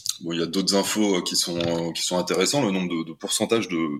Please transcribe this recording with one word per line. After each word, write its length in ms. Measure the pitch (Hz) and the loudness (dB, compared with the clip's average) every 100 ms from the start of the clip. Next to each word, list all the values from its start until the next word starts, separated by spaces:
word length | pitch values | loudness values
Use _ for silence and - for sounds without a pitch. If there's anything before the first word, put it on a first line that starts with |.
| - - | -6 -6
bon, 120 | 82 | -4
il 80 | 85 | -2
y 20 | |
a 40 | 82 | 0
d'autres 300 | 95 92 98 | 0 2 2
infos, 400 | 95 107 104 92 | 2 2 2 2
euh, 60 | |
qui 140 | 80 90 | 0 -2
sont, 220 | - 85 | 0 0
euh, 340 | 85 82 82 | 0 0 -2
qui 100 | 80 | -2
sont 160 | - 90 | -2 0
intéressantes, 460 | 87 90 95 143 | 0 2 2 2
le 60 | 113 | 2
nombre 180 | 95 90 | 0 0
de, 200 | 82 80 | -2 -6
de 40 | |
pourcentage 560 | 80 - - 104 113 101 | -8 -4 -2 2 2 0
de, 200 | 85 80 | -2 -2